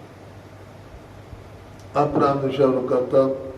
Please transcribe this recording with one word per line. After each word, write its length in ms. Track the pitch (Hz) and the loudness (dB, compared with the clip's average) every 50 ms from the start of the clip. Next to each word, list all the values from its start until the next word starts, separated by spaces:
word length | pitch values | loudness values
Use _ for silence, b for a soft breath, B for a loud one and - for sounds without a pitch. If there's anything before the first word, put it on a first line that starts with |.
| - - - - - - - - - - - - - - - - - - - - - - - - - - - - - - - - - - - - - - - | -18 -18 -18 -18 -18 -18 -18 -18 -18 -18 -18 -18 -18 -18 -18 -18 -18 -16 -18 -18 -18 -18 -18 -18 -18 -16 -16 -16 -16 -16 -18 -18 -18 -18 -18 -18 -14 -4 0
ਆਪਣਾ 380 | 139 143 143 - 151 151 139 139 | 2 2 2 4 4 4 4 4
ਨਿਸ਼ਾਨ 540 | 139 135 135 127 143 139 127 127 127 123 131 | 2 0 0 2 4 6 6 6 4 2 2
ਕਰਤਾ। 420 | 135 123 123 123 135 135 135 135 135 - - 131 - | 2 2 2 4 6 6 6 4 2 -2 -6 -10 -12